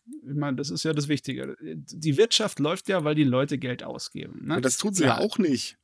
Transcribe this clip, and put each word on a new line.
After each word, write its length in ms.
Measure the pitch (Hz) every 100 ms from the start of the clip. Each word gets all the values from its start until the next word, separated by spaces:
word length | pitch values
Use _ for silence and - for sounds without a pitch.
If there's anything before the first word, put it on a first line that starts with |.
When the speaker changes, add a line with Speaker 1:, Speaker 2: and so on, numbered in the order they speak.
| - 302 -
Speaker 1:
Ich 60 | 147
meine, 200 | 143 131
das 140 | 143
ist 140 | 170
ja 80 | 160
das 160 | 147 143
Wichtige. 480 | 147 - 127 135 -
Die 560 | 160 160 139 - 156 139
Wirtschaft 420 | 226 - 214 -
läuft 280 | 147 180 -
ja, 140 | 190
weil 100 | 151
die 100 | 156
Leute 340 | 139 127 143 147
Geld 240 | 127 123
ausgeben, 640 | - - - - - - -
ne? 100 | 170
Speaker 2:
Und 80 |
das 140 | - -
tun 160 | 208
sie 100 | 190
ja 120 | 147 110
Speaker 1:
Ja. 20 |
Speaker 2:
auch 200 | 208 -
nicht. 380 | 180 123 - -